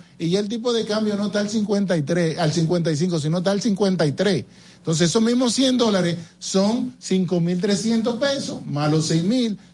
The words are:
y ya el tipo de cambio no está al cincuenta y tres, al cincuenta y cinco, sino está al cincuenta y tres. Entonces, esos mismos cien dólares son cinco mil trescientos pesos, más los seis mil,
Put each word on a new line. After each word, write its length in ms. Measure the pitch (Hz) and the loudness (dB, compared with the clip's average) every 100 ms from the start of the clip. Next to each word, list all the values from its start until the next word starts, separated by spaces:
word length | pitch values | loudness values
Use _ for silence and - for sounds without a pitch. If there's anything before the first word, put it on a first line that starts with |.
| - - | -14 -6
y 120 | 170 | -2
ya 100 | 190 | 0
el 80 | 208 | -2
tipo 260 | 233 240 | -4 -2
de 120 | 233 202 | -2 -2
cambio 300 | 214 214 202 | -2 -2 -2
no 120 | 202 | -2
está 120 | 202 | -2
al 100 | 208 | -2
cincuenta 480 | 226 208 202 190 175 | -2 0 0 0 0
y 40 | |
tres, 360 | 139 170 165 156 | 0 0 0 0
al 140 | 160 | 0
cincuenta 400 | 165 160 180 165 | 0 0 0 0
y 60 | 147 | 0
cinco, 220 | 180 170 | 0 0
sino 200 | 151 175 | -2 -2
está 120 | 185 | 0
al 100 | 202 | 0
cincuenta 440 | 233 196 196 180 156 | 0 0 0 2 0
y 80 | |
tres. 320 | 127 196 160 - - - - | 0 0 0 -4 -14 -20 -10
Entonces, 320 | - 160 170 | -4 0 2
esos 140 | 226 | 2
mismos 300 | 220 247 254 | 2 2 2
cien 260 | 220 262 247 | 2 2 2
dólares 380 | 233 196 175 170 - - | 2 2 0 -2 -8 -14
son 560 | - 190 202 240 262 - | -4 0 2 0 -2 -8
cinco 400 | - 190 180 175 | -2 0 2 0
mil 200 | 170 180 | 0 0
trescientos 580 | 202 202 226 226 220 240 | 0 0 0 0 0 0
pesos, 460 | 277 277 - - - | -2 -2 -6 -8 -6
más 240 | 143 151 | -2 0
los 160 | 156 160 | 2 2
seis 160 | 165 | 0
mil, 340 | 175 254 226 196 - | 2 0 0 -4 -12